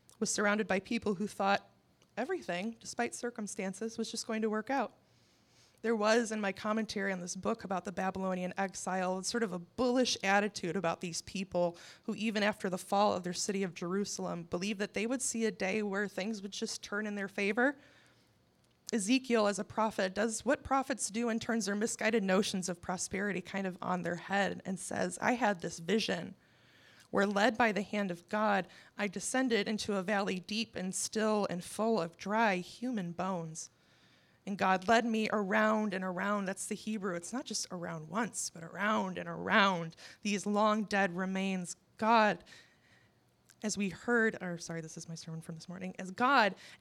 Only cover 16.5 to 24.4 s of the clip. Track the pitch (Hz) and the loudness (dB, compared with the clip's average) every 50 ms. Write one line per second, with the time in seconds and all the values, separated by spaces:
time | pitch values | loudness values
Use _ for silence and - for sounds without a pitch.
16.5 | - - 226 214 - - - - 208 202 214 208 208 208 196 196 - - 202 196 | -6 -6 -4 -4 -6 -6 -8 -6 -4 -4 -2 -2 -4 -4 -6 -4 -2 0 0 2
17.5 | 214 240 240 285 285 - - - - - - - _ _ _ _ _ _ _ _ | 4 4 4 4 2 0 -8 -20 -20 -20 -20 -20 _ _ _ _ _ _ _ _
18.5 | _ _ _ _ _ _ _ - - 240 185 196 254 262 262 - 233 226 208 202 | _ _ _ _ _ _ _ -2 -2 0 2 4 2 2 4 4 4 4 4 4
19.5 | 208 190 208 - - 226 220 220 196 - 190 190 190 202 214 233 220 - - 220 | 2 0 -4 -4 -2 0 0 0 0 0 -2 0 0 0 0 0 -2 -2 0 0
20.5 | 294 302 - - 262 269 254 - 262 202 - - 190 226 240 233 220 226 - - | 0 0 0 0 0 0 0 0 -4 -4 -4 -4 -2 -2 0 0 0 0 -2 -2
21.5 | 226 233 196 190 202 208 208 220 - - 214 220 220 233 190 190 185 190 202 - | -2 0 0 0 0 0 0 -2 -2 0 0 2 2 2 4 4 4 4 4 2
22.5 | - 190 180 - 175 - - - 185 - - - - 190 202 208 185 180 185 - | 0 -2 -2 -4 -6 -6 -4 -4 -4 -4 -4 -4 -4 -4 -2 -2 -2 -4 -6 -6
23.5 | - 196 190 185 175 - - 180 180 180 170 170 175 165 - - 190 202 | -6 -4 -4 -4 -6 -4 -4 -2 -2 -2 -2 -2 -4 -4 -4 -2 0 2